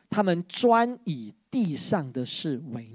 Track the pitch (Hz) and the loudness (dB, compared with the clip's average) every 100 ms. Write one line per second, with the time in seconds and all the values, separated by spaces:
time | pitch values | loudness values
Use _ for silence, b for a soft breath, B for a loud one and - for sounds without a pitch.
0 | b - 196 170 175 - 240 233 233 247 | b 0 2 2 -2 2 6 6 4 -2
1 | - 143 107 - _ 262 202 135 - 190 | -6 -6 -8 -16 _ -2 0 -2 -2 -2
2 | 135 123 123 - 165 127 151 117 113 | -2 -6 -6 -4 -4 -6 -6 -10 -10